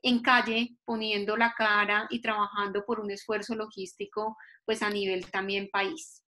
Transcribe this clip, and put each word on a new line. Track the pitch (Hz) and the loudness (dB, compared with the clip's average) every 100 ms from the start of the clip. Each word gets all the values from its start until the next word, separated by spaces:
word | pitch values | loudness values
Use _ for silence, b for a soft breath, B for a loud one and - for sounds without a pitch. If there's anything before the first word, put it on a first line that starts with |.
en | 254 240 | 2 2
calle | 254 247 233 226 240 - - | 6 4 4 0 -2 -6 -6
poniendo | 226 220 208 202 214 | -4 0 0 0 2
la | 233 - | 2 4
cara | 220 208 202 208 226 | 4 4 4 2 0
y | 240 | -4
trabajando | 233 214 208 208 202 196 202 | -2 0 0 -2 -2 -2 -2
por | 220 | -4
un | 208 | -2
esfuerzo | 202 - 214 202 220 | -6 -4 -4 -2 -6
logístico, | 214 202 190 - 202 - 214 226 B B - | -6 -8 -12 -10 -8 -4 -6 -8 B B -4
pues, | 220 | 0
a | 208 | 0
nivel | 208 196 190 180 | 0 0 -2 -2
también | 196 196 196 196 | -4 0 -2 -2
país. | 196 196 165 - - _ | -2 -2 -4 -12 -20 _